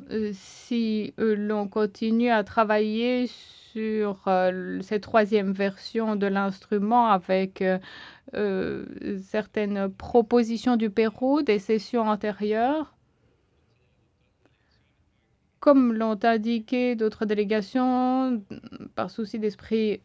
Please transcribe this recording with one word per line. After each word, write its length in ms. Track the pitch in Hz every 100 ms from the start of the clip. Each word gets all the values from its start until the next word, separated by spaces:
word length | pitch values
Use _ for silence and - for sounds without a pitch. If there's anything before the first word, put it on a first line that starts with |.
| 185
euh, 200 | 220 214
si, 800 | 196 - - - 233 226 214 202 -
euh, 160 | 220 214
l'on 320 | 208 214 202
continue 640 | 214 208 - 220 226 240
à 140 | 226
travailler 840 | 202 - 214 214 214 220 240 247 247
sur, 1000 | - - - - 220 220 214 208 196 196
euh, 220 | 185 185
l-, 340 | 185 180 185
cette 200 | 190 214
troisième 480 | - 226 208 214 196
version 640 | 190 196 196 - 226 220 208
de 100 | 202
l'instrument 800 | 196 196 196 - 208 202 240 226
avec, 540 | 190 175 190 190 -
euh, 160 | 185 185 190 - - - - -
euh, 500 | 208 190 - 135 - - - 196
certaines 680 | 190 214 208 220 208 202 196
propositions 840 | 190 - 240 226 240 226 226 254 240
du 140 | 220
Pérou, 520 | 202 220 214 254 294
des 180 | 285 208
sessions 480 | 202 220 214 240 214
antérieures, 880 | 208 214 202 208 214 247 311 294 _ _ _ _ _ _ _ _ _ _ _ _ _ _ _ _ _ _ _ _ _ _ _ _ _ _ _
comme 340 | 294 277 247
l'ont 260 | 220 226 208
indiqué 720 | 233 226 220 233 214 254 247 240
d'autres 300 | 220 - 214
délégations, 1160 | 208 202 214 196 262 254 254 254 262 262 233 196 - - - - -
par 140 | 185
souci 300 | - 214 226
d'esprit, 600 | 214 202 - 220 214 196